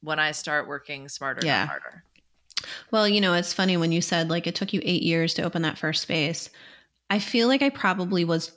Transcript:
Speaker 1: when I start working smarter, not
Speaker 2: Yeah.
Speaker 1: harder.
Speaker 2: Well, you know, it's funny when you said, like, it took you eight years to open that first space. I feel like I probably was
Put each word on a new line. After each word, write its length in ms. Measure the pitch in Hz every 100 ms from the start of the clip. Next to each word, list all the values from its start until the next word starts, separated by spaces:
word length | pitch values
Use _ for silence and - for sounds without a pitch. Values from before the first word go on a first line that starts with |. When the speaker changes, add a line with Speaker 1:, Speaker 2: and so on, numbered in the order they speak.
Speaker 1:
when 160 | 151 156
I 140 | 156
start 340 | 151 - 151 -
working 400 | 143 - 143 139
smarter, 320 | - 135 127
not 40 | -
Speaker 2:
Yeah. 200 | 123 117
Speaker 1:
harder. 380 | 69 64 175 _ _ _ _ _ - - - -
Speaker 2:
Well, 180 | 220 208
you 120 | 208
know, 140 | 190
it's 180 | 175 175
funny 240 | - 190 180
when 160 | 165
you 80 | 165
said, 260 | 170 175 165
like, 160 | 170 170
it 80 |
took 180 | 170 196
you 80 | 190
eight 180 | - 180
years 320 | - 165 165
to 80 | -
open 200 | 170 170
that 160 | 160 151
first 240 | 156 156
space. 480 | - 160 147 165 - - - - _ _ _
I 100 | 202
feel 300 | 202 240 233
like 140 | 269
I 80 | 277
probably 540 | 277 196 190 180 190
was 280 | 170 165 -